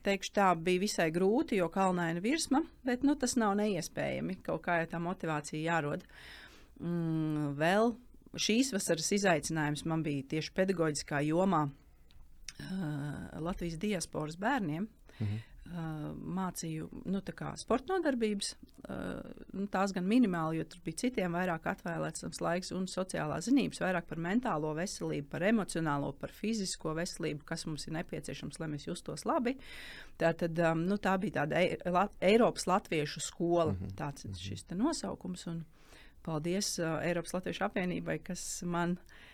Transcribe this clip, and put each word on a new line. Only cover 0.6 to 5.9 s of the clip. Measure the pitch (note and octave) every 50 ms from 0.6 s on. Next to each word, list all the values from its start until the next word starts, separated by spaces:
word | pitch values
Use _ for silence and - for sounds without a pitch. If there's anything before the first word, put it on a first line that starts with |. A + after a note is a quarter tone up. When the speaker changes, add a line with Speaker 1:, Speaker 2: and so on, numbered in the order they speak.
| D#3+
Speaker 1:
bija | F3+ F#3 F3+
visai | G3 G#3 - - E3+ D#3+
grūti, | D#3+ F3 F#3 G3 A3 C4+ E4 - B3
jo | F#3+ F3 E3+
kalnaina | - G3 G3 F#3 F3+ F3 E3+ E3 E3 E3+
virsma, | F#3+ A3+ D4+ E4 - - C4 C#4+ E4+ - - - -
bet, | B3+ A#3+ B3 -
nu, | C#4 D4
tas | D4 - B3 -
nav | A#3+ A3 G3+ G3
neiespējami. | G#3 G#3 G#3+ G3 D#3 - - - - C#3+ C#3 C3 C3+ D3 E3+ F#3 - -
Kaut | - D#3+ D#3+ -
kā | F#3 F3 E3 E3
jau | E3 -
tā | E3
motivācija | E3+ E3+ F#3 F#3 - D#3+ D#3 D3 D3 - - D#3 D#3 E3 E3+
jārod. | E3 D3 D3